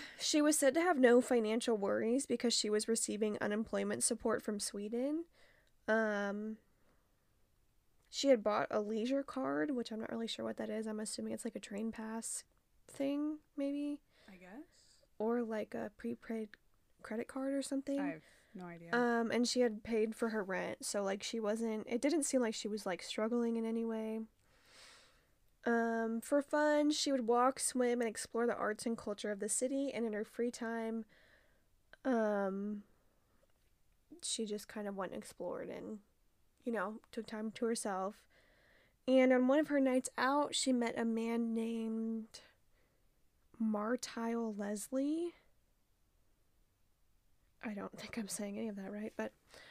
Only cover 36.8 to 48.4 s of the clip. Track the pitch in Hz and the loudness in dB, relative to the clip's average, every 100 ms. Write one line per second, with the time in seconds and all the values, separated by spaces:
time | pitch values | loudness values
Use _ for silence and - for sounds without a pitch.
36.8 | 185 220 - - 214 214 220 - 226 233 | -2 -6 -10 -10 -8 -6 -6 -2 -2 0
37.8 | 220 185 190 - _ _ _ _ _ _ | -2 -2 -4 -6 _ _ _ _ _ _
38.8 | _ _ - 262 254 254 254 285 302 285 | _ _ 4 8 8 8 8 6 6 4
39.8 | 262 254 - - 254 294 285 - 269 254 | 4 4 0 0 2 4 2 2 2 2
40.8 | 233 240 233 226 226 233 233 226 226 226 | 2 0 0 0 0 0 0 0 -2 -2
41.8 | 226 220 226 226 220 - - _ _ _ | -2 -2 -2 -4 -8 -16 -20 _ _ _
42.8 | _ _ _ _ _ _ _ - 220 214 | _ _ _ _ _ _ _ -4 -2 0
43.8 | 214 247 - - 233 233 226 202 202 208 | 0 -2 -4 -4 -2 -2 -2 -4 -4 -6
44.8 | - 262 285 320 349 - _ _ _ _ | -4 -2 0 0 -4 -8 _ _ _ _
45.8 | _ _ _ _ _ _ _ _ _ _ | _ _ _ _ _ _ _ _ _ _
46.8 | _ _ _ _ _ _ _ _ 240 202 | _ _ _ _ _ _ _ _ -8 -8
47.8 | 190 - - 233 196 - | -10 -10 -10 -8 -6 -6